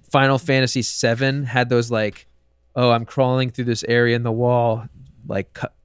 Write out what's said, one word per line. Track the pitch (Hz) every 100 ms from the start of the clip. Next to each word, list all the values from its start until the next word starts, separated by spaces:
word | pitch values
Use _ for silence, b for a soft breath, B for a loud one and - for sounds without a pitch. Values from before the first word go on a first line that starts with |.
| -
Final | 139 135 135
Fantasy | - 135 127 131
seven | 113 - 120 117 135 139
had | 131 123 123
those, | 120 117
like, | 117 107 - - _ _ _ _ -
"Oh, | 123
I'm | 117 117
crawling | - 131 127 127
through | 117 120
this | 113 -
area | 120 120 120
in |
the | 120
wall," | 113 123 123 117 113 113 - - - -
like, | 101 98
cu-, | - - _